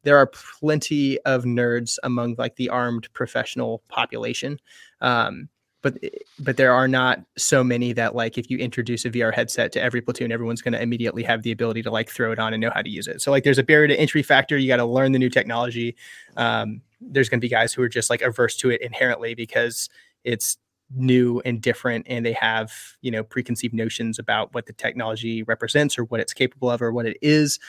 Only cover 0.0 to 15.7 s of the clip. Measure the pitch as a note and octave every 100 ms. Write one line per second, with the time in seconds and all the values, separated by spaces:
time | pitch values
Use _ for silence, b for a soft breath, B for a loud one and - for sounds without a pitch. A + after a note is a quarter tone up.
0 | D3 C#3+ C3+ - - - D3+ D3+ - D3
1 | C#3 C3+ C#3 C3 B2 A#2+ A#2+ A#2+ A#2 -
2 | A#2+ A#2+ A#2+ A#2 A#2+ - B2 B2 B2 A#2
3 | - - B2+ A#2+ - B2+ A#2 A2+ - -
4 | A#2 A#2 A#2 A#2 C3 C#3+ b b b b
5 | B2+ A#2+ G2+ - D3 _ _ _ C#3 B2
6 | - - - - C3+ C3 B2+ B2 C3 C3
7 | B2+ - - - - C#3 B2+ A#2+ A#2+ A#2
8 | A2+ A#2 A2+ A#2+ A#2 B2+ B2 B2 A#2 A#2
9 | B2 A#2+ A2 A2+ A2+ - A2+ - B2 A#2+
10 | - - A#2+ A#2 A#2 A#2 B2 A2+ A#2 A#2+
11 | A2+ A#2 A2+ A2+ A2+ A2+ A#2 A2 A2 A2
12 | A#2 - A2+ A2+ A2 A2 A2+ A#2 A2 G2
13 | G#2 - C#3 C#3 C#3+ C3 B2+ D3+ D3 C#3+
14 | D3+ D#3 C#3 C3+ C3+ D3 C3 B2 A#2 B2+
15 | C3+ B2+ B2 B2 A#2+ A#2 B2